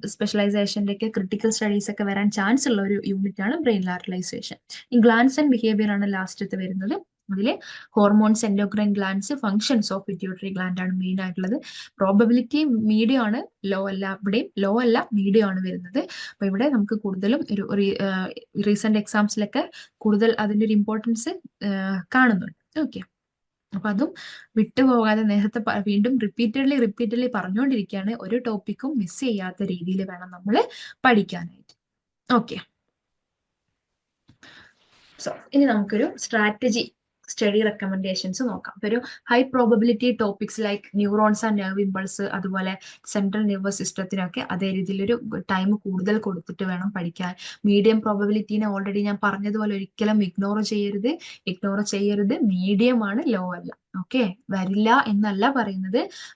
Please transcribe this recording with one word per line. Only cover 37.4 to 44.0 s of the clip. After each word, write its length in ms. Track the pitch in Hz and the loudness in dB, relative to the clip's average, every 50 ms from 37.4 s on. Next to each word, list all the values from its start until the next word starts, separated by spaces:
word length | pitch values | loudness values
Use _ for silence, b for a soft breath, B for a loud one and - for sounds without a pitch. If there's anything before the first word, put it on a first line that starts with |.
| 220 202 202 214 | 0 2 4 2
റെക്കമെൻഡേഷൻസ് 800 | 220 208 208 - 202 190 190 190 190 190 185 - - 190 185 - 262 | 2 2 0 -2 -4 -4 -4 -2 -2 -4 -4 -4 -6 -6 -4 -4 -4
നോക്കാം. 300 | 233 185 185 - - - | -4 -4 -6 -10 -14 -12
അപ്പൊ 120 | - - | -6 -2
ഒരു 140 | 202 226 247 254 B B B B - | -2 0 -2 -2 B B B B 2
ഹൈ 120 | 240 247 | 2 2
പ്രോബബിലിറ്റി 760 | 262 262 - 254 247 220 240 208 226 240 226 - 247 247 233 240 | 4 2 2 2 4 6 6 6 6 4 2 2 2 0 2 2
ടോപ്പിക്സ് 400 | 220 202 202 - 208 208 - 220 | -2 -2 -2 -4 -8 -8 -4 -4
like 400 | 220 202 208 202 - - - 202 | -2 -2 -2 -4 -6 -4 -2 0
neurons 380 | 202 202 208 214 214 214 208 208 233 220 | 0 2 2 4 4 4 2 2 2 0
and 120 | 208 202 | 0 0
nerve 220 | 190 190 190 202 202 | 0 -2 -2 0 0
impulse, 400 | 196 190 190 196 190 - - 196 - - | 0 -2 -4 -6 -6 -6 -6 -6 -4 -4
അതുപോലെ 440 | 185 185 190 190 190 185 190 190 185 B B B B B | -4 -4 -4 -4 -2 -2 -4 -6 -8 B B B B B
സെൻട്രൽ 360 | - - 214 196 196 196 214 | -4 -2 0 0 0 0 0
നെർവസ് 360 | 214 208 196 190 190 202 196 | 0 0 0 0 -2 -4 -4
സിസ്റ്റത്തിനൊക്കെ 680 | - 196 - - - | -4 -6 -6 -6 -6